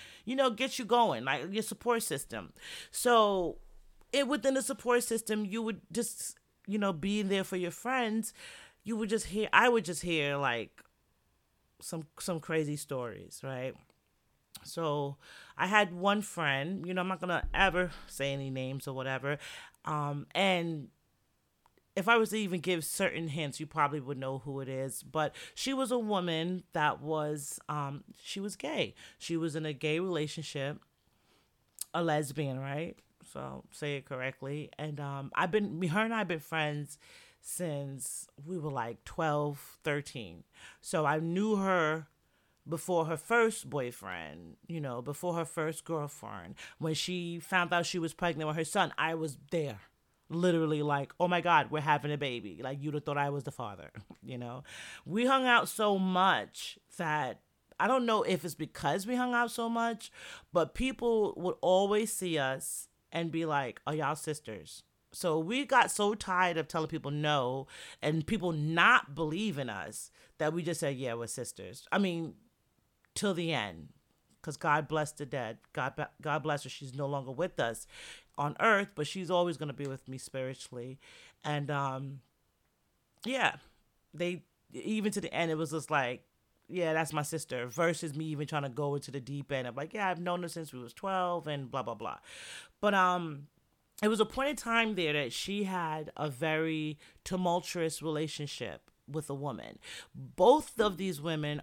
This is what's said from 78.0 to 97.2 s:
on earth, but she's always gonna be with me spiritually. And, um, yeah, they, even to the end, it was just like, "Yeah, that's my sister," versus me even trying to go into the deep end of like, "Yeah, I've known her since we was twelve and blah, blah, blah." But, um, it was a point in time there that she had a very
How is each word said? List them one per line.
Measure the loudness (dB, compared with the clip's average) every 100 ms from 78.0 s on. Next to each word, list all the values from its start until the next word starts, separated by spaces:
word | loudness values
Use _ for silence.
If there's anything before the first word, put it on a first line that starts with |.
| -18 -18 -12 -4
on | -2 2
earth, | 4 6 2 -4
but | -4
she's | -4 2
always | 4 4 0
gonna | -6
be | -6 -6
with | -8 -10
me | -12
spiritually. | -8 -6 -6 -8 -12 -12 -12 -14 -18 -20 -20 _
And, | -2 -2 0
um, | 0 0 -2 -6 -10 -16 _ _ _ _ _ _ _ _ _
yeah, | -4 0 0 0 -12 _ _ _ _
they, | -4 -2 -4 -10 _ _
even | -8 -2 0 0
to | 0
the | -4
end, | 0 0
it |
was | 0 0
just | -2 0
like, | 0 0 -2 _ _ _ _ -8
"Yeah, | -2 2
that's | 2 2
my | 0
sister," | -2 -4 -4 -6 -4
versus | 2 2 2 -2 -4
me |
even | -4 -4 -2
trying | -2
to | -2
go | -2 -2 -2
into | -4
the | -8
deep | -6 -8 -4
end | -4 -4
of | -6
like, | -6
"Yeah, | -2 0
I've | 0
known | -2 -2
her | -4
since | -6 -10
we | -10
was | -12
twelve | -8 -2 0 0 0 -2
and | -6 -4
blah, | -4
blah, | -4
blah." | -4 -6 -8 -12 -18 -14 -16 -18 -2
But, | 2
um, | 6 6 4 -2 -8 -14 _ _ _ _ 0
it | 2
was | 4
a | 2
point | 2 0
in | 0
time | 0 2 2 2
there | 2
that | 2 0
she | -4 -4 -2
had | 0 0 0 -2 -6 -4
a | -4
very | -2 0 2 2 0 -2 -6 -12 -14